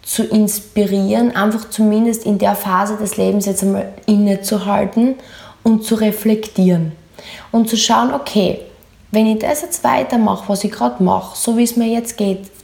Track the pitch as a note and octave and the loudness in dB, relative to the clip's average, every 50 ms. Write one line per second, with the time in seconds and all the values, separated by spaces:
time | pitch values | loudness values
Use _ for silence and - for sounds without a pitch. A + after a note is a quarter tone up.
0 | - - - - A3 - - G#3+ G#3+ G3+ - - - - - G#3+ G3+ F#3+ G3 G3 | -12 -6 -4 -2 -2 2 2 2 2 2 0 -4 -10 -4 -2 0 0 0 0 0
1 | F#3+ G3 G#3+ A3+ A#3+ A#3+ - G3 G3+ G#3+ G#3+ A3 - - - - A3 G#3+ G#3 A3 | 0 0 2 2 2 0 0 0 0 0 0 -2 -6 -6 -2 2 2 4 4 4
2 | A3+ A#3 A3 A3 - G#3+ G#3 F#3 G3+ G3 G3+ G3+ - G3 F#3 F#3 G3+ G#3 G#3+ G#3 | 2 2 0 -2 -2 -2 0 2 2 2 0 0 -2 0 0 0 0 0 -2 -4
3 | G#3+ F#3+ - - F#3+ F#3+ F#3+ G#3 G3 G3+ F#3+ - F#3+ G3 G3 G3 F#3+ - - - | -6 -6 -2 -2 0 0 0 0 0 -2 -2 0 0 0 0 -2 -4 -8 -12 -6
4 | - - G#3+ G3+ G#3 G3+ G3 G3 - - A3 G3+ F#3 G3+ G3+ G3+ G#3 F#3+ - A3+ | 0 2 2 4 4 2 2 0 -2 -2 -4 -2 0 0 0 0 0 0 2 2
5 | A#3 C4 C4 C4 - - - - - - - - - A3+ A3 G#3+ A3 - A3+ G#3 | 2 2 0 -4 -10 -18 -20 -20 -20 -20 -20 -4 0 2 2 2 2 0 0 0
6 | A3 G#3+ G3+ - - A3 G#3+ G#3+ - - - - F#3 F#3 F3 E3+ E3 D#3 D#3 - | 2 0 0 0 0 0 0 0 -2 -4 0 2 4 4 4 2 0 -4 -6 -10
7 | - _ _ - - - - - - - - A#3 A3+ A3+ A3+ G#3 - - A3+ A3+ | -18 _ _ -20 -20 -20 -20 -20 -10 -2 0 0 2 2 0 -2 0 2 2 2
8 | A#3+ B3+ C#4 C4+ - - - G#3+ F#3 - - - - - - - - _ _ - | 2 0 -2 -4 -6 -2 0 0 2 2 -2 -4 -10 -16 -20 -20 -20 _ _ -20
9 | - - - G#3+ A3 A3 A3 G#3+ G#3+ - - - - - - - - - - - | -12 -4 0 2 2 2 2 0 -2 -2 -4 -4 -6 -8 -6 -2 0 0 0 0
10 | C4 - B3 A#3 A3 G#3 F#3+ F#3+ - - G3+ F#3+ - G3+ - - A#3+ A#3+ A#3+ - | 0 0 0 2 2 2 0 -2 -2 -4 -4 -2 -4 -6 -4 -2 -2 -2 0 0
11 | F#3+ F3+ F#3+ F#3+ F#3+ - - - - A#3+ A3+ A3+ A#3+ A#3 - A#3+ A#3 A3+ A#3 A#3 | 2 2 2 0 -2 -6 -10 -6 -4 -2 0 2 0 2 0 0 0 0 -2 -2
12 | A#3 - - - G#3 G3 F#3+ F#3+ G3 - - - | -4 -6 -6 -4 -2 -2 -2 -4 -8 -14 -20 -20